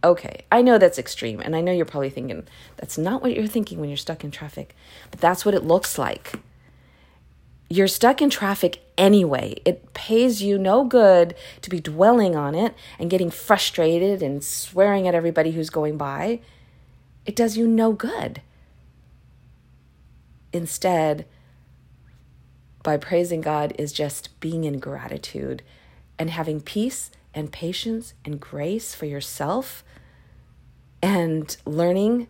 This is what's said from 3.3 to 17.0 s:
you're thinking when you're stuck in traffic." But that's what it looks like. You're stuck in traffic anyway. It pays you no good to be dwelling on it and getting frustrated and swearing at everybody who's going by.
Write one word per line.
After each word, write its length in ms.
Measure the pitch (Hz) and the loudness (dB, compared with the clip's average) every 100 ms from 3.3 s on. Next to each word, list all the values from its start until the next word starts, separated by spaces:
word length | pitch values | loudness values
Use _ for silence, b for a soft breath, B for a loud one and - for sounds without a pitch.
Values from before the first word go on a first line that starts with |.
you're 140 | - 214 | -2 -2
thinking 320 | 226 202 170 | -4 -6 -6
when 100 | 147 | -8
you're 80 | 143 | -8
stuck 260 | - 160 | -8 -10
in 60 | 147 | -10
traffic." 460 | - 151 143 143 _ B B B | -12 -14 -14 -16 _ B B B
But 100 | - | 0
that's 240 | 170 185 | 0 2
what 120 | 208 196 | 0 0
it 80 | |
looks 340 | 156 175 - - | 2 2 2 -4
like. 360 | 120 - - - - b b b b b b b _ _ _ - _ | -4 -6 -12 -16 -18 b b b b b b b _ _ _ -20 _
You're 200 | 170 190 | 2 2
stuck 340 | - 233 262 | 4 4 4
in 80 | 285 | 2
traffic 540 | - 196 202 175 - _ - | 0 -2 0 -2 -2 _ 2
anyway. 600 | 196 208 170 131 - - - | 6 6 6 0 -4 -2 -2
It 300 | 202 - - | -2 -8 -16
pays 480 | - 226 254 214 | 0 4 4 2
you 160 | 196 196 | 0 0
no 240 | 190 226 | 2 2
good 500 | 262 247 208 180 170 175 B B | 4 6 8 8 6 0 B B
to 80 | - | -8
be 100 | 180 | -6
dwelling 560 | 156 151 202 240 196 160 | -6 4 6 6 4 0
on 180 | 143 | -2
it 220 | 156 220 - B B | -2 -2 -4 B B
and 100 | 170 | -2
getting 220 | 185 175 | 0 0
frustrated 920 | - - 202 - - 160 165 190 196 | -4 2 2 2 0 2 4 2 0
and 220 | 151 139 | -2 -4
swearing 640 | 143 - - 185 202 202 185 | -8 -10 -6 2 4 4 2
at 80 | 175 | 2
everybody 360 | 170 165 160 | 0 0 0
who's 200 | 165 160 | -2 -4
going 260 | 160 151 151 | -2 -2 -2
by. 440 | 143 139 175 233 b b b b b b | -6 -4 -4 -6 b b b b b b